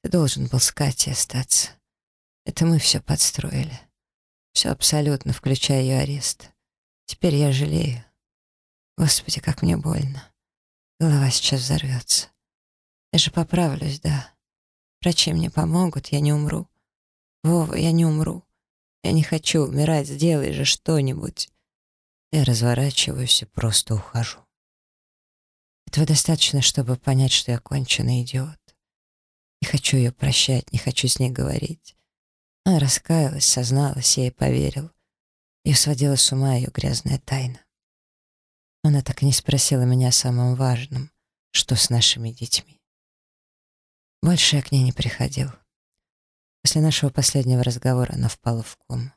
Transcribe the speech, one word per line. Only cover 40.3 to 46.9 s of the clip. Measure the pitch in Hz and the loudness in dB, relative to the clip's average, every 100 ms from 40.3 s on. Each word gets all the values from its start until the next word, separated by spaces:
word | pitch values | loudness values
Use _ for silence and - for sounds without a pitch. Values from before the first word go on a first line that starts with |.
| 123 123 | 0 0
важном, | 127 131 120 131 131 143 _ _ _ _ | 0 0 -2 -4 -8 -10 _ _ _ _
что | - - | -4 0
с | - - | 0 2
нашими | 117 113 - 113 | 2 2 0 -8
детьми. | 120 117 - - 143 _ _ _ _ _ _ _ _ _ _ _ _ _ _ | -10 -4 -4 -6 _ _ _ _ _ _ _ _ _ _ _ _ _ _ _
Больше | 156 175 - 147 | 2 4 4 2
я | |
к | - | 2
ней | 139 | 2
не | 127 | 2
приходил. | - 120 - 131 131 131 - _ _ _ _ _ _ _ _ _ _ | 0 -4 -2 -4 -4 -6 -8 _ _ _ _ _ _ _ _ _ _
После | - 156 | -2 2
нашего | 156 | 0